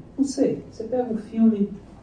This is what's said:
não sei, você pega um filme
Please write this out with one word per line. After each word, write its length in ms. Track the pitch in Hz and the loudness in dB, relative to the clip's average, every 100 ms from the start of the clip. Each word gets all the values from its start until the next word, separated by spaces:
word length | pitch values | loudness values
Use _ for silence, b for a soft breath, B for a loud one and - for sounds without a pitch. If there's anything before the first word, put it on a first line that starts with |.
| - - | -12 -2
não 80 | |
sei, 380 | 269 - 165 143 - | -2 2 0 0 -8
você 140 | - | -12
pega 280 | 226 247 226 | -4 -2 -2
um 60 | 214 | -4
filme 540 | - 226 226 202 202 - - - | -4 4 4 4 -2 -4 -16 -20